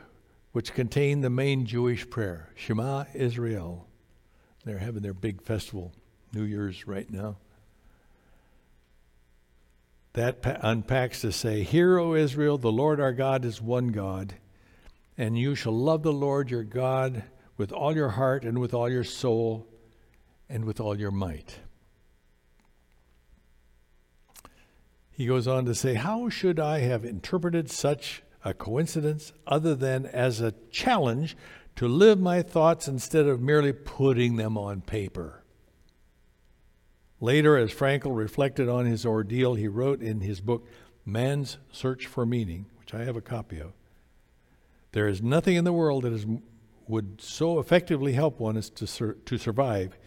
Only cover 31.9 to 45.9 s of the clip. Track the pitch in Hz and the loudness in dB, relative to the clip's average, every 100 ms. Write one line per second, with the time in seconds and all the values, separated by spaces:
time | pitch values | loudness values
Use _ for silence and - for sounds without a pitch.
31.9 | 135 214 208 180 175 170 170 160 165 - | 8 8 8 4 2 2 4 6 4 0
32.9 | 131 - 160 147 127 127 151 143 135 - | -6 0 4 4 4 4 4 4 0 -6
33.9 | - 135 120 120 117 110 110 101 101 - | 2 4 4 4 2 0 -2 -4 -8 -6
34.9 | 110 98 - 78 - _ _ _ _ _ | -4 -4 -8 -10 -14 _ _ _ _ _
35.9 | _ _ _ _ _ _ _ _ _ _ | _ _ _ _ _ _ _ _ _ _
36.9 | _ _ - 117 147 151 147 110 - 139 | _ _ -4 2 6 8 6 4 2 2
37.9 | 139 139 117 107 - 139 135 123 123 123 | 2 0 -2 -2 0 0 0 0 2 2
38.9 | 113 117 110 104 120 127 117 107 104 131 | 0 0 0 0 2 2 2 -2 0 0
39.9 | 139 117 110 98 95 101 120 - - - | 0 -2 -4 -4 -4 -2 -4 -4 -20 -20
40.9 | _ - 107 127 143 135 - - - 131 | _ -6 -2 0 0 -4 -10 -16 -6 -4
41.9 | 131 - - 117 120 104 85 104 - - | -4 -6 -2 0 0 -2 -6 -12 -18 -12
42.9 | 110 120 117 - 117 104 80 78 - _ | -8 -6 -6 -6 -8 -8 -12 -12 -16 _
43.9 | _ _ _ _ _ _ _ _ _ _ | _ _ _ _ _ _ _ _ _ _
44.9 | 110 104 95 113 151 170 175 175 170 160 | 0 0 0 2 2 4 4 2 2 2